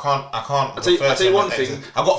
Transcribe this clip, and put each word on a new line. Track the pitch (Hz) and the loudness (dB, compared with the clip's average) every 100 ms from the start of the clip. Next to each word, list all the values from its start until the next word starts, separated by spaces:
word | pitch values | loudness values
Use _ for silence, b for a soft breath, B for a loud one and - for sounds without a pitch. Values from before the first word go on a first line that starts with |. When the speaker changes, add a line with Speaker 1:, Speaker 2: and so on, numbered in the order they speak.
Speaker 1:
can't, | 143 139 - | -2 -2 -4
I | 113 | -8
can't | - 139 135 - | -2 -2 -2 -2
Speaker 2:
I'll | |
tell | 143 | 0
you, | 170 | 2
Speaker 1:
refer | 139 | 2
Speaker 2:
I'll | - | 2
Speaker 1:
to | |
Speaker 2:
tell | 190 | 4
you | |
Speaker 1:
them | 196 | 2
Speaker 2:
one | 196 | 2
Speaker 1:
as | - | -2
exes. | 131 139 | -4 -6
Speaker 2:
thing. | - | -6
Speaker 1:
I | 123 | 0
got | 160 | 0